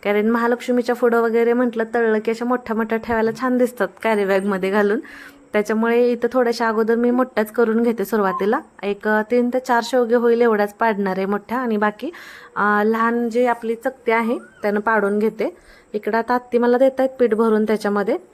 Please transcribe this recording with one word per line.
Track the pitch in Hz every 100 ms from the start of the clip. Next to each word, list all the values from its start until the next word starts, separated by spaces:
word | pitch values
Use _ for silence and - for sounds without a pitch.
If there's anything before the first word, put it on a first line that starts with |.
कारण | 202 208 214
महालक्ष्मीच्या | 233 233 240 - 247 233
पुढं | 233 240 233
वगैरे | 233 226 233
म्हटलं | 240 254 226 226
तळलं | 233 226 214
की | 220
अशा | 226
मोठ्या | 240 247 247 220
मोठ्या | 226 226
ठेवायला | 220 226 226 226
छान | 254 247
दिसतात | 247 240 196 -
कॅरी | 226 214
बॅगमध्ये | 196 196 196 190 190
घालून. | 202 202 226 - - - - _
त्याच्यामुळे | 208 208 220 226 233 240
इथं | 233 240
थोड्याशा | 247 233 233 226
अगोदर | 220 220
मी | 233 240
मोठ्याच | 247 254 - 214
करून | 226 233 226
घेते | 240 226
सुरुवातीला. | 202 220 196 180 196 254 - -
एक, | 196 202 214
अ, | 214 214
तीन | 247 240
ते | 254
चार | 254 233
शेवगे | 226 254 233
होईल | 240 233 233
एवढ्याच | 240 208 208
पाडणार | - 226 202 196 185
आहे | 196
मोठ्या, | 202 202 233
आणि | 247 214
बाकी, | 208 208 269 349 - - - -
अ, | 202 208
लहान | 214 226 226 240 240
जी | 226 247
आपली | 233 226
चकती | 226 262 262 -
आहे | 226 226 247
त्यानं | - - 208 208
पाडून | 208 220 202 208
घेते. | 220 214 240 - - - _
इकडं | 214 214 226
आता | 226
आत्ती | 247 247 240
मला | 240 247
देत | 269 262
आहेत | 262
पीठ | 262 240
भरून | 214 226 214
त्याच्यामध्ये. | 214 214 208 202 196 330 -